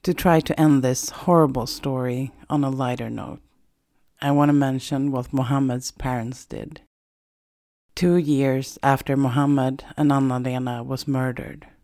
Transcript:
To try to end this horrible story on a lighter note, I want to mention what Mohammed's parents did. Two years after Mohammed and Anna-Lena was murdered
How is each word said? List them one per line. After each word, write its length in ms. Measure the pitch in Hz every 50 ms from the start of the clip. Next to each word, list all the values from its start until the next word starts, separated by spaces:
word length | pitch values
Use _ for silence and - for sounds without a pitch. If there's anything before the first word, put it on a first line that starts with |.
| -
To 100 | 180 170
try 260 | - - 185 165 160
to 200 | 160 - 156 -
end 220 | 156 151 143 135
this 280 | 131 127 131 - - -
horrible 580 | - - - 185 175 165 156 139 127 127 113
story 640 | 120 - - - 143 131 127 127 123 123 127 135 127 - - - _
on 140 | 156 147 143
a 60 | 135
lighter 400 | 135 131 135 123 123 120 117 113
note, 320 | 117 110 - - - - _ _ _ _ _ _ _ _ _ _ _ _ _ _ _ _
I 100 | 135 143
want 180 | 143 147 147 147
to 40 | 147
mention 580 | 143 139 135 131 131 - - 147 135 139 143
what 220 | 135 127 120 - 139
Mohammed's 580 | 135 131 120 143 139 139 131 123 123 127 -
parents 540 | - _ - 131 127 120 113 120 127 - -
did. 360 | _ - - - - 156 - _ _ _ _ _ _ _ _ _ _ _ _ _ _ _ _ _ _ _ _ _ _ _
Two 200 | - 180 175 175
years 640 | 180 160 143 147 135 139 135 131 131 131 - - -
after 360 | - 139 135 131 - - 135
Mohammed 680 | 139 139 131 120 143 143 143 143 139 127 131 135 139 - - -
and 140 | - 151 143
Anna-Lena 720 | 139 139 135 131 127 127 123 127 127 127 127 123 120 120 120
was 240 | 131 135 127 -
murdered 600 | - 135 131 131 127 120 - - - - 151 - - _ _